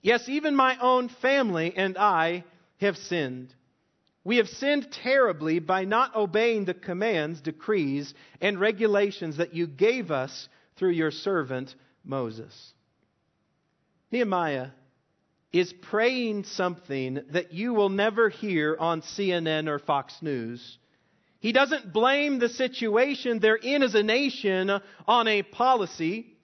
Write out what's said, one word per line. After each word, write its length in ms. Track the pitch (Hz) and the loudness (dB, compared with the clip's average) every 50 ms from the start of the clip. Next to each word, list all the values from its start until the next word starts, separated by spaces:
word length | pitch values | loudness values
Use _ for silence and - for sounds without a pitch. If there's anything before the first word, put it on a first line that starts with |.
Yes, 280 | _ 185 233 233 240 - | _ 2 2 2 0 -4
even 260 | 269 294 302 311 294 | -6 -2 0 0 2
my 240 | 277 262 262 254 254 | 4 4 2 2 2
own 280 | 247 254 254 254 247 240 | 2 2 4 4 2 -2
family 640 | - - - 254 277 277 262 220 180 165 160 170 - | -8 -4 0 2 2 2 2 2 0 0 -2 -2 -2
and 220 | - 190 190 190 180 | -2 -2 -2 0 2
I 460 | 202 208 190 165 160 165 175 180 170 - _ _ _ _ _ _ | 2 2 4 4 2 0 0 -4 -8 -14 _ _ _ _ _ _
have 180 | - 202 185 | -2 -2 -2
sinned. 560 | - - - 185 175 151 131 127 127 127 127 _ _ _ _ _ _ _ _ _ _ _ _ _ _ _ | -2 -6 -4 -2 -2 -2 -2 -4 -10 -12 -16 _ _ _ _ _ _ _ _ _ _ _ _ _ _ _
We 120 | 180 233 | 0 2
have 120 | 247 226 - | 2 2 0
sinned 440 | - - 262 277 294 294 - 277 - | -2 -4 0 0 0 0 -2 -6 -14
terribly 680 | - - 247 269 277 262 226 180 151 151 160 160 175 | -10 -2 0 4 4 4 2 2 -2 -2 0 0 0
by 260 | 160 - 185 190 190 | 0 0 0 0 0
not 300 | 190 208 226 262 254 254 | 0 2 2 2 2 0
obeying 500 | 220 208 190 160 214 226 233 233 214 196 | -2 -2 0 2 2 2 2 2 0 -2
the 100 | 185 214 | -4 -4
commands, 680 | 190 - - 175 175 208 233 214 165 151 151 165 151 | -6 -6 -8 -4 -2 -2 0 0 0 -2 -2 -6 -8
decrees, 720 | 135 160 156 - - - 220 202 160 139 135 143 143 139 - - - - _ - | -8 -10 -10 -8 -4 -2 0 0 0 0 -2 -4 -6 -8 -14 -20 -20 -20 _ -4
and 200 | - 196 208 180 | -2 -2 0 2
regulations 760 | 190 214 214 190 226 214 202 202 202 202 196 - 170 165 151 143 | 0 0 0 2 0 2 2 2 2 0 -2 -6 -8 -8 -4 -4
that 160 | 170 170 - | -4 -4 -2
you 120 | 165 170 | -6 -6
gave 460 | 160 143 131 196 220 240 262 226 170 156 | -6 -2 0 2 2 2 0 -2 -4 -2
us 360 | 131 131 131 - - - - _ _ _ _ _ | -4 -4 -4 -8 -16 -18 -20 _ _ _ _ _
through 160 | - 185 185 175 | -2 0 0 2
your 180 | 160 160 156 | 2 0 -2
servant 640 | 147 - - 196 196 175 151 127 131 127 131 135 - _ _ _ _ _ _ | -2 -4 -4 -2 -2 -2 -2 -2 -4 -6 -6 -8 -14 _ _ _ _ _ _
Moses." 680 | - 139 135 127 113 110 113 113 - - - - - _ _ _ _ _ _ _ _ _ _ _ _ _ _ _ _ _ _ _ _ _ _ _ _ _ _ _ _ - | -6 -4 -4 -4 -4 -6 -10 -16 -18 -20 -20 -20 -20 _ _ _ _ _ _ _ _ _ _ _ _ _ _ _ _ _ _ _ _ _ _ _ _ _ _ _ _ -2
Nehemiah 560 | 247 240 208 190 180 175 156 143 131 127 131 - _ _ _ _ _ _ _ _ _ _ _ _ _ _ _ - | -2 0 0 0 0 0 0 -2 -4 -6 -8 -12 _ _ _ _ _ _ _ _ _ _ _ _ _ _ _ 0
is 200 | 170 180 180 - | 0 0 0 -4
praying 720 | - - - - 208 220 240 262 254 240 226 208 208 190 | -18 -14 -4 -2 2 2 2 2 0 -2 -2 -2 -4 -6
something 800 | - - - 185 180 175 - _ - 139 135 131 131 131 139 131 - | -8 -4 -2 -2 -2 -2 -4 _ -6 -4 -4 -4 -4 -4 -6 -8 -4
that 220 | 143 175 175 - 156 | -4 -4 -4 -4 -8
you 220 | 170 214 247 240 | -6 -4 -2 2
will 140 | 214 202 196 | 2 2 2
never 400 | 196 196 202 220 214 226 233 214 | 2 2 0 0 2 2 2 2
hear 480 | - - - 208 185 160 151 151 160 156 | 0 -2 -6 -2 0 0 0 0 0 0
on 240 | 160 165 170 165 160 | 0 0 0 -2 -4
C 300 | - - - 202 190 180 | -10 -6 -4 -2 0 0
N 140 | 175 165 | 0 0
N 220 | 160 156 156 156 156 | 0 -2 -2 -2 -2
or 100 | 147 143 | -4 -6
Fox 340 | - - 151 139 135 - - - - | -2 0 0 0 0 -4 -14 -10 -6
News. 560 | 156 143 123 117 113 120 120 - - - - _ _ _ _ _ _ _ _ _ _ _ _ | -6 -4 -4 -4 -6 -10 -12 -14 -18 -20 -20 _ _ _ _ _ _ _ _ _ _ _ _
He 120 | - 220 233 | -4 2 4
doesn't 400 | 254 277 254 311 285 - 190 156 | 4 4 4 0 -4 -6 -4 0
blame 460 | 214 226 254 269 285 294 294 277 254 | 2 4 4 4 4 2 0 0 0
the 100 | 233 233 | 0 -2
situation 920 | 240 - 262 247 254 - 240 220 208 220 254 285 277 - - 254 233 220 | 0 -2 -2 -2 -2 -4 -2 0 2 2 2 2 0 -4 -2 -2 -2 2
they're 160 | 180 220 220 | 4 4 4
in 260 | 220 233 240 277 294 277 | 4 0 0 2 2 2
as 120 | 247 196 | 4 4
a 80 | 220 208 | 2 2
nation 680 | 214 220 254 285 277 - - - 202 190 185 185 196 202 202 196 - - - - - | 4 2 2 0 0 -4 -2 -2 0 0 2 2 0 0 -2 -2 -8 -20 -10 2 4
on 200 | 226 247 226 226 | 4 4 4 4
a 140 | 214 202 196 | 2 0 0
policy. 920 | - - - 240 254 262 240 196 170 - - 165 160 190 220 226 - - _ | -4 -4 0 4 4 4 4 2 -4 -4 -4 -4 -4 -4 -4 -8 -14 -20 _